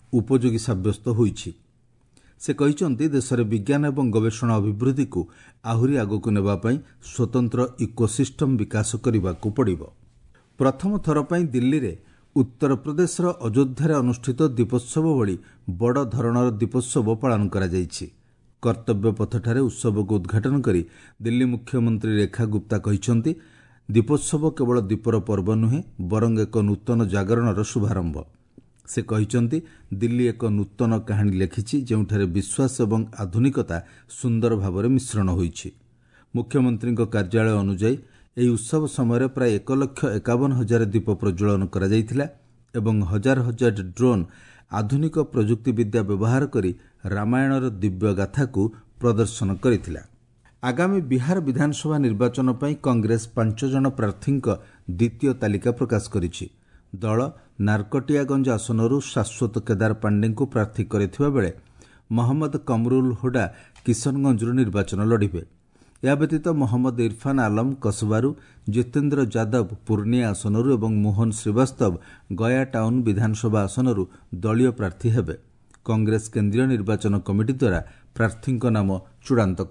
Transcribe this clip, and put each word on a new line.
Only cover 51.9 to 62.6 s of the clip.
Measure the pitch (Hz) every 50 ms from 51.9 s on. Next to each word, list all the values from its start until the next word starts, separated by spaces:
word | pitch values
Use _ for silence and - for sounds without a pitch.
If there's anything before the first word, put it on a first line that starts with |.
| 156 147
ନିର୍ବାଚନ | 139 120 107 101 123 120 123 135 131 131 120
ପାଇଁ | 120 143 143 151 -
କଂଗ୍ରେସ | - 139 123 117 104 110 117 110 - -
ପାଞ୍ଚ | - 123 113 110 107 - 139 135
ଜଣ | 131 135 135 135 131
ପ୍ରାର୍ଥୀଙ୍କ | - 113 101 95 - - 143 139 135 - 117 98 - - - - - _ -
ଦ୍ୱିତୀୟ | 90 87 117 117 - - 143 135 127
ତାଲିକା | 127 - 104 101 95 - 127
ପ୍ରକାଶ | 120 - 135 123 117 104 - -
କରିଛି। | - 101 87 85 - - 90 - - _ _ _ - - _ _ -
ଦଳ | 95 113 110 107 117 131 151 - - - _ _ -
ନାରକଟିଆଗଞ୍ଜ | 101 107 107 104 101 - 143 139 120 - 147 143 139 123 139 135 131 131
ଆସନରୁ | 113 107 - - 113 110 113 117 135 143
ଶାଶ୍ୱତ | - - - 123 104 - - - 131 107 - 113 -
କେଦାର | - 110 95 110 110 107
ପାଣ୍ଡେଙ୍କୁ | - - 104 104 101 107 113 107 110 139 135
ପ୍ରାର୍ଥୀ | - 117 104 104 - - 101
କରିଥିବା | - - 101 101 92 - - 143 147
ବେଳେ | 139 131 98 85 - - - _ _ - - - - - _ -
ମହମ୍ମଦ | 113 120 117 120 135 156 156 147 147 151